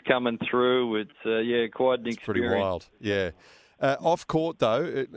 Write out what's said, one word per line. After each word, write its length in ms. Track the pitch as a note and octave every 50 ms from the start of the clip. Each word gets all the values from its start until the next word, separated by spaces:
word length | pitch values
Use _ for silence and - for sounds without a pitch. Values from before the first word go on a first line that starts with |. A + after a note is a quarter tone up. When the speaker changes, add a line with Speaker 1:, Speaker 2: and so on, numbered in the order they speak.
| -
Speaker 1:
coming 300 | - C3 B2 B2 A#2+ A2+ - B2 -
through. 460 | B2 B2 B2 B2 B2+ B2+ B2 A#2 A2 G#2+
It's, 100 | G#2 - _ - -
uh, 120 | A2+ A2 A2+
yeah, 280 | A2+ A#2+ A#2+ A#2+ A2+
quite 320 | G#2+ - - B2+ C3 B2+ A#2+
an 80 | A2+
Speaker 2:
It's 100 | A#2 A#2
pretty 240 | - - A2+ G2+ A#2+
Speaker 1:
experience. 220 | A#2+ A#2 F#2+ G2 G2
Speaker 2:
wild. 220 | F#2+ F2+ E2 - - _ _
Yeah. 320 | A#2 G#2 G2+ G2 F#2 E2+ - - - - - - - _ _ _
Uh, 180 | - C3+ C#3 B2+
off 260 | - E3 F3 - -
court, 340 | - - D#3+ D#3+ E3 - -
though, 240 | C3 A2 A2+ C3+ E3+
it, 260 | E3 - C3+ C3 - -